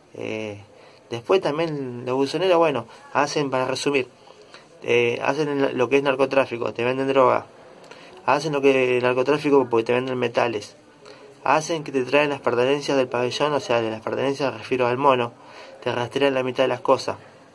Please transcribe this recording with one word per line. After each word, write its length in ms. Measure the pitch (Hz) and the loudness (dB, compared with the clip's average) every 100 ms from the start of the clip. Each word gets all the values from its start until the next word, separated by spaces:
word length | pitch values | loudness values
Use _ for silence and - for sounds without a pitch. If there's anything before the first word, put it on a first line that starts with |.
| _ | _
Eh, 440 | 113 110 110 107 104 104 - - - - | -12 -8 -8 -8 -12 -18 -20 -20 -20 -12
después 320 | 117 - 190 | -8 0 0
también 640 | 165 151 170 147 127 120 123 | 0 -2 -4 -4 -8 -8 -4
los 80 | |
buzoneros, 420 | 131 139 156 185 170 | -2 -2 0 2 4
bueno, 300 | 160 123 113 - - | 2 0 -6 -16 -6
hacen, 380 | 131 143 156 139 | -2 0 -2 -2
para 160 | 131 127 | -2 -2
resumir, 420 | 131 143 139 123 - - - - - - - | -2 -2 -2 -2 -10 -20 -20 -20 -20 -20 -10
eh, 380 | - 120 120 120 | 0 2 2 0
hacen 260 | 123 143 147 | -2 -2 -2
el, 260 | 139 135 127 | 0 0 0
lo 140 | 120 | 2
que 80 | 139 | 2
es 40 | |
narcotráfico, 720 | 139 131 135 135 127 117 117 | 2 0 2 0 0 -4 -6
te 100 | - | -4
venden 260 | 120 131 135 | -2 -2 0
droga. 360 | 135 123 113 - - - - - - - - | 4 4 2 -4 -18 -20 -20 -20 -20 -20 -8
Hacen 300 | - 147 160 | -2 0 0
lo 80 | 143 | 2
que 340 | 139 131 127 123 | 4 4 4 2
es 60 | |
narcotráfico 680 | 123 127 127 151 151 139 123 | 2 2 2 0 4 4 4
porque 160 | 117 | 0
te 80 | 113 | 2
venden 240 | 123 131 127 | 0 -2 -2
metales. 600 | 120 120 120 107 - - - - - - - - | -2 0 0 -2 -10 -20 -20 -20 -20 -20 -20 -6
Hacen 400 | 131 151 151 160 | 0 0 0 -6
que 80 | 147 | -4
te 120 | 135 | -4
traen 260 | 127 143 147 | 2 2 2
las 100 | 139 | 0
pertenencias 560 | 123 120 127 143 143 139 | 0 2 2 2 0 0
del 120 | 127 | 0
pabellón, 440 | 120 123 - 147 | 0 -2 0 0
o 80 | 143 | 0
sea, 220 | - 117 | 0 0
de 80 | 113 | 0
las 100 | 110 | -4
pertenencias 540 | 113 113 135 139 135 | -6 -2 -2 -2 -4
refiero 320 | 110 - 123 120 | -4 -4 0 0
al 100 | 123 | 2
mono, 360 | 143 123 117 - - - - - | 4 2 0 -6 -20 -20 -20 -10
te 100 | 123 | -6
rastrean 400 | 120 120 135 139 | -4 -2 0 2
la 100 | 131 | 0
mitad 220 | 127 123 | -2 0
de 40 | 127 | 0
las 120 | 120 | 0
cosas. 380 | - 123 - 95 - - - | 2 2 0 -10 -12 -20 -20